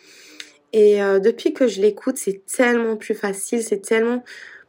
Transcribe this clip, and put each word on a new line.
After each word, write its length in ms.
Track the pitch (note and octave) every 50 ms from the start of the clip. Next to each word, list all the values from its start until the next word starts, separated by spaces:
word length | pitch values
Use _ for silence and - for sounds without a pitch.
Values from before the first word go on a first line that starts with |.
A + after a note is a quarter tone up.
| _ - - - - - - - - - _ _ _ _
Et, 300 | - A3 G#3 G#3 G#3 G3+
euh, 160 | G3+ G3 G3 G3
depuis 360 | F#3+ A#3 A3+ - - E4+ D#4
que 120 | - C4+
je 140 | A#3 F#3+ F#3+
l'écoute, 360 | G3+ G#3+ G#3 - - C4 B3+ -
c'est 240 | - G3 F#3+ - -
tellement 500 | - - - B3+ A#3+ A#3+ A#3 A3+ A3+ A3
plus 180 | G#3+ - - G#3+
facile, 480 | - - G3+ G3 G3 - - A#3+ A#3
c'est 180 | A3+ - G#3+ G3
tellement 440 | - - A3+ A3+ A3+ A#3 B3 B3 B3 - - - - - - - -